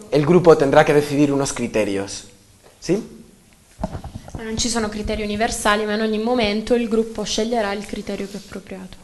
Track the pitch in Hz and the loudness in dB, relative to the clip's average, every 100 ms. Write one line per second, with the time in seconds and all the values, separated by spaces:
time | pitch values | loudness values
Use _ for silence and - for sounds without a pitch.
0 | - 143 147 175 165 156 139 143 160 147 | -2 0 4 6 8 6 8 6 6 4
1 | 143 143 143 139 135 - 117 110 101 98 | 2 2 2 2 -2 -4 -2 0 0 -2
2 | 98 - - - _ _ - - - 202 | -6 -10 -16 -20 _ _ -20 -10 -2 -2
3 | - - - - _ _ _ - - - | -4 -16 -20 -20 _ _ _ -10 -8 -8
4 | - - - - 220 220 233 233 208 208 | -12 -16 -14 -12 -8 -6 -4 -2 -4 -4
5 | 214 214 208 208 233 - 214 208 214 208 | -6 -4 -4 -2 -2 0 0 0 0 -2
6 | 220 214 226 247 208 214 220 240 226 220 | 0 0 0 0 0 0 0 0 2 0
7 | 220 - 202 - 220 240 202 208 202 208 | 0 -4 -6 -2 -2 0 -2 -4 -8 -10
8 | 202 196 196 190 - 202 - 190 185 - | -8 -8 -8 -12 -14 -16 -14 -16 -16 -18